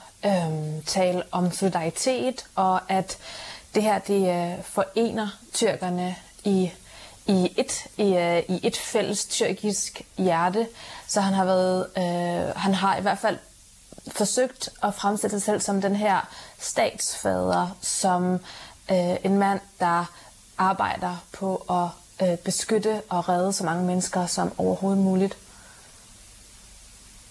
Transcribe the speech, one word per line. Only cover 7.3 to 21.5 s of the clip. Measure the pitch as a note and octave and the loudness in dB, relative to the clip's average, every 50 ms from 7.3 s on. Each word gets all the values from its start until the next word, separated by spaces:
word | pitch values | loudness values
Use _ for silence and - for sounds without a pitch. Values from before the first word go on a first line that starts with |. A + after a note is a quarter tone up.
| G3 F#3 F3+ F3 - - | 4 4 4 2 0 -2
et, | - - - - - - - - | -2 -2 -4 -8 -10 -8 -4 0
i, | G#3+ G3 F#3 | 2 4 4
øh, | F3+ E3+ E3+ F3 E3+ E3 - F#3 E3+ | 4 4 2 2 2 0 0 -2 -2
i | - A#3 | -2 -2
et | - - | -2 -2
fælles | - - - A3 - - G3+ - - | -4 -2 -2 0 0 0 -2 -4 -4
tyrkisk | - - - A3+ - G3 - - G#3+ F#3+ - - - - - - - - - | -4 -2 0 0 0 0 -2 -2 -2 -2 -2 -4 -6 -8 -12 -18 -10 -4 0
hjerte. | F#3 F#3 E3 E3 F3 F#3 F#3 A3 A#3 A#3 - - - - - - - - | 2 2 2 2 2 2 2 0 -2 -2 -6 -14 -18 -16 -16 -14 -8 -2
Så | - G#3 | 0 2
han | G3 G3 F#3+ | 2 2 4
har | G3 F#3 | 4 4
været, | F#3 F#3+ F#3 F#3 F#3 F#3 F#3 F#3 - - F#3+ | 4 4 4 4 4 2 0 0 -2 -2 -2
øh, | F3+ F3 F3 F3 F3 F3 F3 F3 F3 - - | -2 0 0 0 0 0 0 -2 -2 -2 -2
han | - F#3+ G3 F#3+ | 0 0 2 2
har | F3+ F#3+ G3 - - | 2 2 0 0 0
i | |
hvert | F#3+ G3+ - - | 0 0 0 0
fald | - G#3+ - - - - - - - - - - - - - - - - | 0 -2 -2 -4 -8 -16 -20 -20 -20 -20 -20 -20 -20 -20 -20 -18 -14 -6
forsøgt | - - G#3 F#3+ - B3+ B3+ B3+ - - - - - - - | -2 0 0 0 2 2 0 0 -2 -6 -12 -12 -8 -4 -4
at | G#3 G3 | -4 -2
fremstille | - - G3+ G#3 G3+ - G3+ | -2 -2 -2 0 0 0 -2
sig | G#3 G3+ | -2 -2
selv | - G#3+ G#3+ G#3 | 0 0 0 0
som | - - G3 G3 | 0 0 0 0
den | G3 G3 G3+ | 0 0 0
her | G3+ G#3 G#3 F#3 E3 - - - - - - - - | 2 2 2 2 2 0 -4 -10 -18 -18 -18 -14 -10
statsfader, | - - - - - - - - - - - - - G2 F#2 F#2 F#2 F#2 F2+ - F3 F3 - - | -8 -4 0 0 0 0 0 -2 -6 -6 -4 -2 -2 0 0 2 2 2 2 2 0 -2 -4 -8
som, | - - - - - F#3+ F3+ F3+ F3+ F3+ F#3 F3 - - - - - - - - - - | -6 -6 -2 0 2 2 2 2 2 0 0 -2 -4 -8 -18 -18 -18 -20 -20 -10 -4 0
øh, | F#3+ F3+ F3 F3 F3+ - - | 0 2 2 2 0 0 0
en | F#3+ G3 G3+ | 2 2 4
mand, | G3 G3 G3 F#3+ - - - - | 4 2 2 -2 -4 -10 -6 -2
der | F3+ E3+ E3+ F3 F3 - - - - - - - - - - - | 0 2 2 2 0 -4 -8 -18 -20 -20 -20 -20 -20 -10 -4 0
arbejder | F#3+ F#3+ F#3+ F#3 G#3 F#3 - F#3 F#3 F3+ F3+ E3+ - - | 2 2 2 2 0 -2 -2 -2 -4 -6 -6 -8 -12 -16
på | - - G3 F#3+ | -10 -6 -4 -4